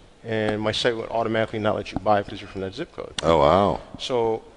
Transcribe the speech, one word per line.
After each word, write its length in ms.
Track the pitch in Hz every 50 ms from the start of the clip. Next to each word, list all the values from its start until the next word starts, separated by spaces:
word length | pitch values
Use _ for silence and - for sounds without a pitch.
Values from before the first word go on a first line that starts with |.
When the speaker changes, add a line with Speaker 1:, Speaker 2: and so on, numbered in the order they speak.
| - - - _ -
Speaker 1:
and 360 | 117 110 110 107 107 107 107
my 120 | 110 107 107
site 240 | - - 123 117
would 120 | 113 - -
automatically 500 | - 117 113 110 110 110 110 - - 107
not 160 | 104 107 95
let 160 | 101 101 - -
you 60 | -
buy 220 | - 107 104 101
because 200 | 101 - 107 95
you're 80 | 101 95
from 100 | - 95
that 140 | 95 95 98
zip 200 | 135 175 - -
code. 200 | - - - - - 76
Speaker 2:
Oh, 140 | 80 82
wow. 420 | 78 71 73 85 95 101 90 64 - - - -
Speaker 1:
So 460 | - - - 131 120 113 113 110 113 - - -